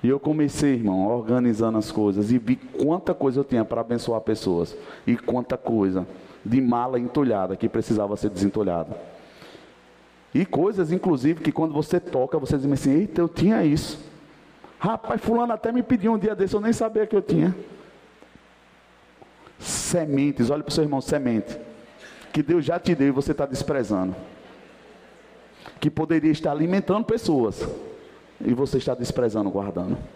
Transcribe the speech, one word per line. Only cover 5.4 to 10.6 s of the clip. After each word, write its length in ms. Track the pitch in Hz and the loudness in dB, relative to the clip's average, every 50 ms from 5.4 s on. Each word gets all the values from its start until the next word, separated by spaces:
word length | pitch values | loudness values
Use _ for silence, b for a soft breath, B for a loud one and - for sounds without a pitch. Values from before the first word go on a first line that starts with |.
| 120 - 131 123 | -2 -4 -6 -6
coisa 480 | - - 117 110 98 95 92 92 87 - B B B B B B | -2 -2 0 2 2 2 0 -2 -4 -6 B B B B B B
de 180 | - 104 117 135 | -4 0 2 2
mala 380 | 131 120 120 120 120 127 131 120 | 4 4 2 2 0 0 -2 -2
entulhada 580 | 120 120 - 151 143 123 113 98 92 90 95 | -2 0 0 0 2 2 2 2 0 -2 -2
que 120 | - - 110 | -2 -2 -2
precisava 480 | - 113 107 - 113 107 104 101 104 | 0 -2 0 0 0 0 0 0 -2
ser 140 | 104 - 107 | -2 -4 -4
desentulhada. 680 | - 90 101 101 - 110 104 92 87 85 82 - - - - - - B B B B B B B B B B B B B - - - - - - _ - - _ - | -2 0 0 0 2 2 0 0 0 -2 -2 -6 -8 -14 -14 -16 -20 B B B B B B B B B B B B B -20 -20 -20 -20 -20 -20 _ -20 -20 _ 0
E 120 | 143 - | 0 0
coisas, 440 | - - 135 | 2 0 0